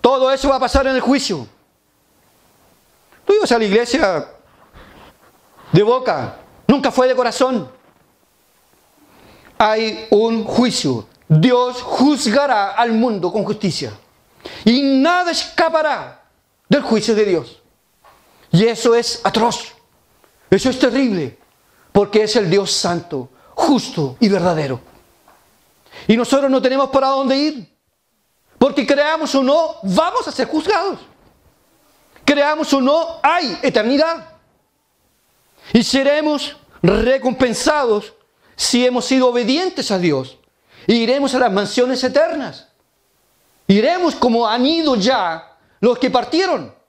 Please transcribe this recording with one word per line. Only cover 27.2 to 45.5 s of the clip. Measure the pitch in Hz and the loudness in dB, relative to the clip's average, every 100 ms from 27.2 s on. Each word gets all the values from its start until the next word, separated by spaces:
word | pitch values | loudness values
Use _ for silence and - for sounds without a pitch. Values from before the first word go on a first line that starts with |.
| 269 269 | 0 0
ir. | 302 294 165 _ _ _ _ _ _ _ _ _ | -2 -4 -18 _ _ _ _ _ _ _ _ _
Porque | 269 277 240 | 2 2 0
creamos | 285 294 320 285 269 | 2 2 0 0 0
o | |
no, | 262 302 320 - | 2 2 0 -6
vamos | 196 185 339 466 311 | -2 0 0 -2 -6
a | |
ser | - 233 | -6 -4
juzgados. | 311 320 403 381 262 - _ _ _ _ _ _ _ _ _ _ _ - | -4 -2 -2 -2 -8 -16 _ _ _ _ _ _ _ _ _ _ _ 0
Creamos | 294 285 302 311 | 2 2 0 0
o | 277 | 0
no, | 262 311 320 - | 2 0 -2 0
hay | 285 339 285 175 | 0 0 -2 -4
eternidad. | - - 220 277 320 330 - - _ _ _ _ _ _ _ _ _ _ _ _ - | 0 0 0 0 0 -4 -12 -20 _ _ _ _ _ _ _ _ _ _ _ _ 0
Y | 240 | 0
seremos | - 269 269 294 302 294 - - _ - | 2 0 2 0 0 -2 -6 -14 _ -2
recompensados | 175 202 226 269 262 254 254 214 302 302 254 208 - _ _ _ _ - | 0 2 0 0 -2 0 -2 0 0 0 0 -2 -4 _ _ _ _ -8
si | - 240 247 | -2 2 2
hemos | 247 240 | 0 0
sido | 262 254 | 2 2
obedientes | 240 214 285 370 370 - | 2 0 -2 -2 -6 -4
a | 190 | -2
Dios. | 175 135 123 - _ _ _ - - | 0 -2 -6 -18 _ _ _ -8 0
E | |
iremos | 233 226 269 262 254 | 0 2 0 0 0
a | |
las | 240 | 0
mansiones | 190 202 247 247 262 | 0 -2 -2 0 0
eternas. | 254 285 330 320 220 - _ _ _ _ _ _ _ _ _ _ - | 0 0 0 -2 -10 -14 _ _ _ _ _ _ _ _ _ _ 2
Iremos | 202 254 370 339 - | 2 4 0 -4 -2
como | 240 233 226 | -2 0 -2
han | 233 262 | -2 -2
ido | 330 311 240 | 0 -2 -2
ya | 202 254 180 165 - | 0 -2 -4 -8 -14